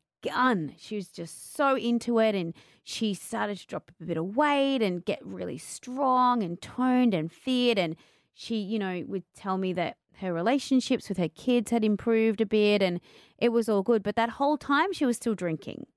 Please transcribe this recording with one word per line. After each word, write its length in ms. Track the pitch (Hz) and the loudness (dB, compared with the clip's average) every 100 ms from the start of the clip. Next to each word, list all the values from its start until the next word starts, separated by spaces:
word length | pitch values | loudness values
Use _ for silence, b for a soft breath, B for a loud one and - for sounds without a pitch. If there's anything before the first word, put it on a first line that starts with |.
| _ _ | _ _
gun. 520 | - - 254 202 147 - | -6 2 2 2 -2 -8
She 180 | - 208 | -10 -8
was 120 | 180 | -8
just 460 | - 165 - - | -12 -14 -14 -10
so 220 | - 277 262 | 0 2 2
into 420 | 233 233 240 226 | 0 -2 2 2
it, 160 | 220 | 4
and 200 | 202 170 - b b | 2 -4 -8 b b
she 320 | - - 220 | -12 -4 -4
started 440 | 190 - 220 208 196 | -4 -6 -6 -4 -6
to 80 | - | -10
drop 240 | 185 - - | -12 -12 -14
a 40 | |
bit 120 | 165 160 | -6 -4
of 200 | 180 226 | -2 0
weight 460 | 302 285 277 262 | 2 4 2 2
and 220 | 202 175 | 0 -2
get 200 | 185 - | -4 -6
really 340 | - 185 180 - | -6 -10 -8 -10
strong 840 | - - 247 262 262 254 247 240 | -12 -16 -10 -2 2 4 4 2
and 180 | 175 175 | -2 -6
toned 540 | - - 254 254 247 | -8 -2 2 4 4
and 160 | 180 160 | 2 -2
fit. 480 | - 262 254 247 202 | -6 -2 0 2 2
And 180 | 170 170 b b b | 0 -4 b b b
she, 240 | - - 226 | -16 -6 -6
you 220 | 190 220 | -4 -4
know, 260 | 190 180 - | -4 -4 -6
would 180 | 196 - | -8 -8
tell 240 | - 202 190 | -10 -4 -2
me 140 | 185 | -2
that 240 | 175 165 - _ - | -2 -4 -6 _ -8
her 160 | 185 | -4
relationships 760 | 165 196 277 - 262 - 247 - | 0 2 0 2 0 2 -2 -2
with 100 | 190 | -2
her 100 | 160 | -2
kids 420 | - - 240 214 | -2 0 2 2
had 140 | 233 | 0
improved 560 | 214 208 233 226 220 202 | 2 0 2 2 2 2
a 60 | 214 | 0
bit 360 | 220 208 208 | 2 4 4
and 180 | 185 175 B B B B | 2 -2 B B B B
it 120 | 233 | 2
was 180 | 233 226 | 2 2
all 140 | 202 | 0
good. 200 | 185 226 | 2 2
But 140 | 202 214 | 2 -2
that 140 | 226 | -2
whole 280 | - 285 302 | 0 0 0
time 340 | - 285 370 | 2 2 2
she 140 | 359 262 | 0 0
was 100 | 233 | 0
still 180 | 233 | -2
drinking. 520 | 202 175 160 - - - | -2 -2 -4 -8 -14 -14